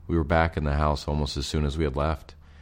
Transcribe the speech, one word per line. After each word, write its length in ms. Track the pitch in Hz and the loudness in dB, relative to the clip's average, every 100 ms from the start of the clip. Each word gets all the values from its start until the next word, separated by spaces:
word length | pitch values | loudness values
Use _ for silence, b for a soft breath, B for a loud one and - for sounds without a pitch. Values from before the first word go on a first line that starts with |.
| - | -2
We 80 | 85 | 0
were 80 | |
back 320 | 76 82 82 - | 4 4 4 2
in 80 | |
the 120 | 73 73 | 0 2
house 300 | 76 76 - | 2 0 -2
almost 300 | 73 73 71 | -2 -2 -4
as 100 | 69 | -4
soon 200 | 80 73 | 0 0
as 120 | 76 | 0
we 60 | |
had 140 | 76 67 | -2 0
left. 360 | 76 78 - - B B | -2 -2 -8 -20 B B